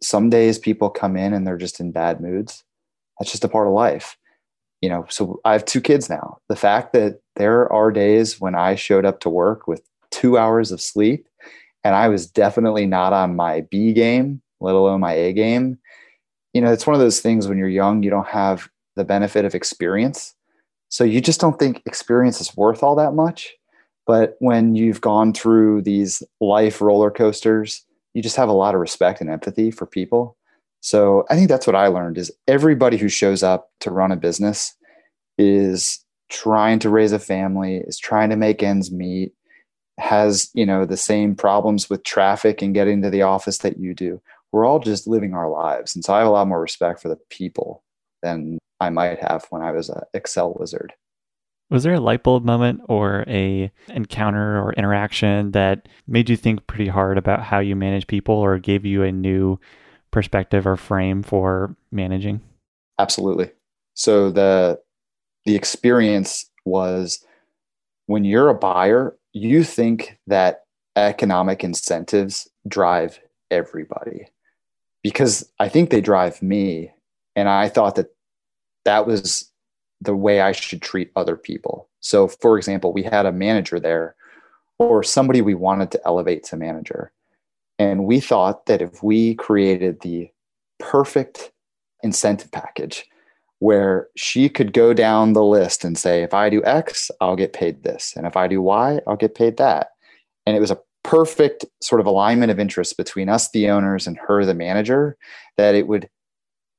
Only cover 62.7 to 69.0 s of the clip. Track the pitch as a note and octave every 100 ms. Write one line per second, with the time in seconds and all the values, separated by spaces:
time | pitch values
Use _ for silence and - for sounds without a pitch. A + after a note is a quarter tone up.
62.7 | _ _ - G2 - G2 F2 F#2 _ _
63.7 | _ _ - - G#2 G2 F#2 G2 F#2+ F2+
64.7 | - _ _ _ _ _ _ G#2 G2+ -
65.7 | - B2 A#2+ G#2+ G#2 F#2+ - - _ F#2+
66.7 | F#2+ F#2 F#2 F2 - _ _ _ _ _
67.7 | _ _ _ - G#2+ G2+ A2 C#3+ A#2 F#2+
68.7 | F2+ F#2+ A#2+